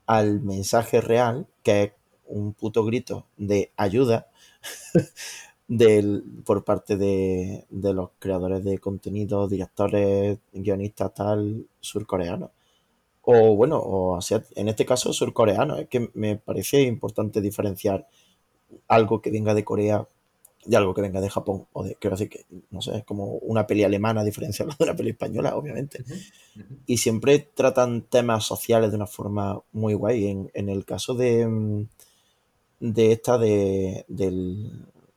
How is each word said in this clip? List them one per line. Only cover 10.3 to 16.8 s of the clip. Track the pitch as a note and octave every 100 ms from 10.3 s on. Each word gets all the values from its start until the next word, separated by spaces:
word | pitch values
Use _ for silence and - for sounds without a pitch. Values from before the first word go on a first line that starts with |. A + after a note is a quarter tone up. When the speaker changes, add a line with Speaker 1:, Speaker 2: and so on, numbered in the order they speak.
| G2+ _
Speaker 1:
guionistas, | G2 F#2+ G2 G2+ - G2
tal, | - G#2 G#2+ G#2 A2 - _
surcoreanos. | - G#2 G#2+ F#2 F2 F#2 - _ _ _ _ _ _ _
O | - A#2 A2 G2+
bueno, | C3+ D3
o | - F#2+ F#2 F2+
asiat-, | - A2 - -
en | G#2
este | A2
caso | C3 B2+ -
surcoreanos. | - A#2+ - A2 G2 C#3+ -
Es | D#3
que | B2 A2+
me | - G#2+ G#2
parece | - G#2+ G2 C#3+